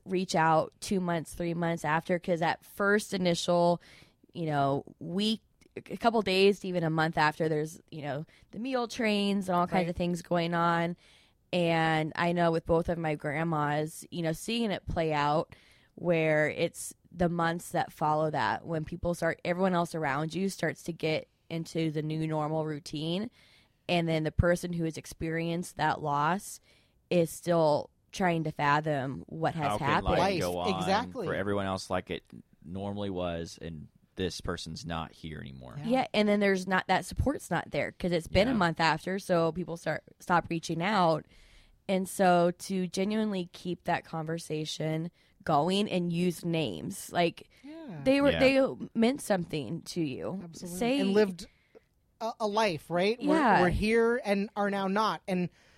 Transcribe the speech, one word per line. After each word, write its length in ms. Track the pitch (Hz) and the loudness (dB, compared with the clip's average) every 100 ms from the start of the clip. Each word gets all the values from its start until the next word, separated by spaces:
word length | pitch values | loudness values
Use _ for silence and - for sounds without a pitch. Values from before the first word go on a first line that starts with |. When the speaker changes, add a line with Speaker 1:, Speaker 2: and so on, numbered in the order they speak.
Speaker 1:
reach 300 | - 185 190 | -4 -2 0
out 380 | 175 160 160 - - | 2 6 4 2 -4
two 200 | - 196 | -2 -2
months, 340 | 180 170 - | 0 -2 -4
three 200 | - 170 | -6 -4
months 300 | 170 165 170 | 0 0 -2
after, 340 | 151 160 - 175 | 0 -2 0 -2
'cause 220 | - 165 | 0 0
that 240 | 165 - | 0 -2
first 480 | - - 202 208 - | -6 -2 2 2 2
initial, 680 | 196 180 170 - 175 175 170 - - - _ _ | 0 0 0 2 4 4 2 -2 -20 -20 _ _
you 140 | 180 160 | -8 -2
know, 380 | 147 139 139 - - | 0 2 0 -4 -12
week, 400 | 165 180 214 226 _ _ _ - | -6 -2 0 -2 _ _ _ -18
a 200 | - - | -12 -2
couple 240 | 233 226 | 0 2
days 380 | 196 185 196 190 | 2 6 6 4
to 80 | 190 | -2
even 140 | 180 | -2
a 60 | 165 | 0
month 260 | 160 160 165 | 2 0 4
after, 320 | 151 - 160 | 2 2 0
there's, 320 | 151 156 170 - | 0 -2 -8 -16
you 120 | 160 | -10
know, 240 | 143 135 160 - _ | -6 -6 -8 -16 _
the 80 | - | -10
meal 300 | 254 254 233 | -4 -4 -4
trains 600 | - 220 208 202 202 185 | -2 0 2 2 0 0
and 80 | 175 | 0
all 100 | 175 | 2
kinds 180 | 190 | 0
Speaker 2:
Right. 60 | 175 | 0
Speaker 1:
of 60 | 175 | -2
things 260 | 175 175 | -2 -2
going 320 | - 175 170 | -2 0 0
on. 420 | 170 170 170 170 175 _ - _ _ - | 2 2 2 0 -4 _ -20 _ _ -4
And 600 | 180 170 165 160 160 156 - | 0 2 2 2 2 0 -2
I 160 | 175 | 0
know 180 | 175 170 | 4 2
with 160 | 160 - | 2 2
both 220 | 165 170 | 0 2
of 100 | 170 | -2
my 160 | 160 | -2
grandmas, 920 | 151 151 143 165 156 147 147 156 - - | -4 -4 -2 0 0 0 0 -2 -8 -12
you 120 | 180 | -4
know, 100 | 165 | -4
seeing 380 | 160 - 233 226 | -4 -4 -2 0
it 160 | 180 - | -2 -4
play 240 | 175 160 | -2 0
out 420 | 147 147 151 - - _ _ _ | 2 2 2 0 -8 _ _ _
where 540 | - 170 165 160 151 151 | -6 0 2 4 4 2
it's 460 | - 170 - - - _ | 0 -4 -4 -14 -14 _
the 140 | 175 175 | -2 0
months 420 | 170 165 170 - | 2 0 -2 -4
that 220 | 170 - | -2 -2
follow 380 | - 151 151 160 | -2 0 2 0
that, 360 | 147 107 107 - | 0 0 -2 -4
when 180 | 160 | -6
people 300 | 156 170 175 | -6 -6 -4
start, 260 | 170 165 - | -2 -2 -2
everyone 300 | 180 175 190 | -4 0 2
else 200 | 175 170 | 2 0
around 400 | 165 151 135 160 | -2 -2 0 -2
you 140 | 160 190 | -2 -4
starts 340 | - 160 - | -2 -4 -4
to 80 | - | -8
get 360 | 165 160 156 - _ - | -4 -2 -2 -4 _ -10
into 400 | 165 165 165 160 | -8 -6 -2 -2
the 120 | 156 | -2
new 240 | 151 156 160 | -4 -2 -2
normal 380 | 156 151 160 156 | -2 -2 -2 -4
routine. 640 | 147 - 151 156 175 233 _ _ _ _ _ - | -6 -8 -6 -4 -4 -6 _ _ _ _ _ -2
And 200 | 175 165 | 0 2
then 160 | 160 | 0
the 80 | 156 | 0
person 400 | - 175 175 175 | 2 2 2 0
who 120 | 170 | -4
has 120 | 160 151 | -4 -6
experienced 800 | - - 165 165 170 170 180 - | -12 -8 -6 -4 -2 -4 -4 -2
that 260 | 156 - | 0 0
loss 560 | 151 143 151 190 - - _ _ _ _ - | 0 0 0 0 -4 -16 _ _ _ _ -2
is 200 | 175 165 | 2 2
still 600 | - 170 170 156 143 - _ _ | -2 0 4 4 2 -2 _ _
trying 320 | - 185 165 | -2 0 2
to 80 | 156 | -2
fathom 720 | - 147 147 156 143 131 127 - | -2 2 2 2 -2 -2 -8 -10
what 280 | 160 160 | -4 -2
has 180 | 170 143 | 0 -2
Speaker 3:
How 60 | 107 | 0
can 80 | 139 | 0
Speaker 1:
happened. 200 | 165 - | 0 2
Speaker 3:
life 80 | - | 2
Speaker 2:
Life, 220 | 196 180 | 2 0
Speaker 3:
go 180 | 90 87 | -2 -2
on 200 | 87 95 | -2 -2
Speaker 2:
exactly. 460 | 92 208 92 240 123 | 0 0 -2 -6 -4
Speaker 3:
for 80 | |
everyone 320 | 82 98 101 95 | -4 -2 -2 -2
else 240 | 95 - | -4 -2
like 200 | 92 - | -4 -4
it 120 | 85 _ 60 - _ | -8 _ -20 -20 _
normally 460 | 73 95 101 101 101 | -12 -8 -6 -6 -4
was, 480 | 90 90 85 85 - | -4 -4 -4 -8 -10
and 280 | 82 78 - _ _ - | -12 -12 -16 _ _ -6
this 240 | 90 - | -4 -4
person's 460 | - 87 80 82 82 | -8 -8 -8 -12 -8
not 260 | 82 80 | -6 -8
here 260 | - 80 78 | -12 -14 -12
anymore? 360 | 85 67 62 143 | -14 -16 -16 -10
Speaker 2:
Yeah. 40 | 185 | -2
Speaker 1:
Yeah, 180 | 254 - | 0 0
and 140 | 214 208 | 2 2
then 120 | 208 | 4
there's 260 | 202 190 185 | 4 2 0
not, 200 | 185 - | -2 2
that 160 | 185 | 0
support's 460 | - - 254 294 - | 0 -2 -2 -2 -4
not 200 | 165 - | -4 -2
there 220 | 147 101 | -4 -4
'cause 200 | - 185 | -4 -2
it's 140 | 170 - | -2 0
been 200 | - 226 | 2 2
a 40 | |
Speaker 3:
Yeah. 40 | 240 | 4
Speaker 1:
month 240 | 170 160 | 0 2
after, 380 | 160 156 - 190 | 2 2 -2 -6
so 340 | - 170 165 | 0 2 2
people 240 | 160 165 165 | -2 -8 -6
start, 260 | - 151 - - | -4 -6 -8 -16
stop 260 | - 170 - | 0 2 2
reaching 340 | 170 - 160 | -6 -4 -2
out. 440 | 180 214 170 156 - - - - - _ - | 0 2 4 2 -4 -20 -20 -20 -20 _ -2
And 200 | 190 190 | -2 -2
so 440 | - 185 175 175 | 2 6 6 4
to 340 | 175 - 190 180 | 0 -4 -4 -2
genuinely 600 | 190 190 214 214 196 175 | -2 -2 0 -2 -2 -6
keep 320 | - 180 170 | -8 -8 -6
that 200 | - 165 | -2 -4
conversation 1080 | - 160 156 170 - 156 156 - 156 160 170 _ _ _ | -2 -8 -6 -6 -6 -6 -6 -4 -4 -4 -6 _ _ _
going 460 | - 147 165 196 208 | 0 2 4 2 0
and 220 | 180 175 | 0 0
use 320 | 170 180 170 | 0 0 0
names, 640 | 170 165 135 82 110 196 - | -2 -2 -2 -4 -8 -10 -6
like, 360 | - 170 - - _ | 0 0 -2 -20 _
Speaker 2:
Yeah. 360 | 277 320 311 165 | -18 -16 -14 -4
Speaker 1:
they 160 | 240 277 | 2 4
were, 100 | 277 | 4
Speaker 3:
Yeah. 60 | - | 6
Speaker 1:
they 360 | 262 269 262 - - | 6 6 2 0 -6
meant 260 | 240 226 285 | 2 2 2
something 580 | - 190 170 160 110 165 | -2 -2 0 -4 -4 -8
to 180 | - 180 | -8 -4
you. 380 | 156 117 92 185 | -4 -4 -6 -8
Speaker 2:
Absolutely. 340 | 175 160 175 180 | -12 -14 -10 -4
Speaker 1:
Say 220 | 240 277 | 0 2
Speaker 2:
And 120 | 196 | 2
lived 320 | 202 208 175 - _ _ - _ _ _ - | 4 2 0 -14 _ _ -20 _ _ _ -8
a, 120 | 226 - | -8 -2
a 60 | 214 | -2
life, 420 | 208 220 151 - | 2 2 0 -2
right? 280 | 175 196 240 | 0 2 2
We're, 160 | 285 320 | 2 4
Speaker 1:
Yeah. 240 | 254 185 | 6 6
Speaker 2:
we're 80 | 180 | 6
here 500 | 165 214 226 226 240 | 4 4 4 4 2
and 240 | 208 202 202 | 0 0 0
are 160 | - 202 | -2 -2
now 160 | 202 196 | 0 0
not. 360 | 202 214 160 - | 2 2 0 -2
And, 220 | 185 175 _ _ | -2 -2 _ _